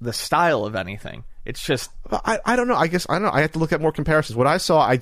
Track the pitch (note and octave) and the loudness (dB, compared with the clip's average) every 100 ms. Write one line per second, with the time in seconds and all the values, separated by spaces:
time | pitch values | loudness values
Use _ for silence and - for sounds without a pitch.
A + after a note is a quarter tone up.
0 | A#2+ - - D3+ E3+ B2 G#2 G#2 F2+ G#2 | -8 -6 -2 2 2 2 -2 -4 -6 -10
1 | - - - - - - - C3 - - | -12 -14 -14 -12 -10 -6 -2 -2 -4 -12
2 | - G#3+ - G#3+ - B3 B3 F3 E3 F3 | -6 -4 -2 -2 0 0 2 2 2 0
3 | - E3+ G#3 C#3 D3+ D#3+ D#3+ D#3+ D#3 - | -2 0 0 2 0 0 0 2 0 0
4 | D#3 D#3 - A2+ C3+ F#3 - D#3+ B2 B2+ | 2 2 2 2 2 2 4 4 4 2